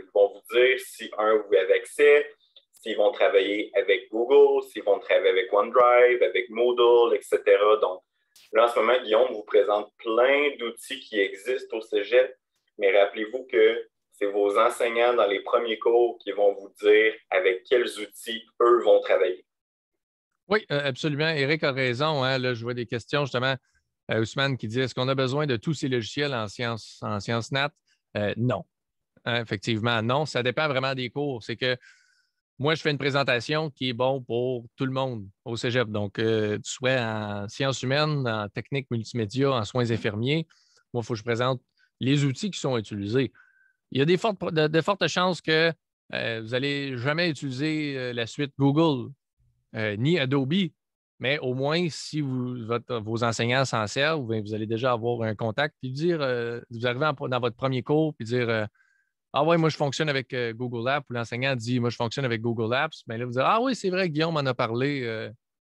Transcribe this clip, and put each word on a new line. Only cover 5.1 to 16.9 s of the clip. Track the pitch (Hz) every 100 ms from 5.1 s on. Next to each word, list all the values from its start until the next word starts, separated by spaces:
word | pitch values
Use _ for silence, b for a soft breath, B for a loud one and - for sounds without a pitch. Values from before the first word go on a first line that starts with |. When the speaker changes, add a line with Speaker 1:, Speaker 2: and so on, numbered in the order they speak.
| 92 95
Speaker 1:
avec | 92 92
OneDrive, | 101 110 123 123 123 123 123
avec | 92 - -
Moodle, | 113 123 123 120 120 117
et | 107
cetera. | - 104 - 196 208 214
Donc, | - 185 - b b b b
là, | 110
en | 117
ce | 113
moment, | 113 127
Guillaume | 107 110 127
vous | 110
présente | - 107 98 104 - -
plein | 117 113 131 143 147 127
d'outils | 117 - - 135
qui | - 107
existent | 98 - 123 131 - 113
au |
cégep, | - 104 101 127 127 - _ _ _ -
mais | 101 101
rappelez-vous | 101 110 107 131 -
que | 117 110 117 - _ _
c'est | _ 101
vos | 101 101 107
enseignants | 117 - 120 117 120
dans | 120 101
les | 98
premiers | - 120 117 107
cours | 117 120 120 -
qui | 101
vont | 98 101
vous | 98 98 -
dire | 104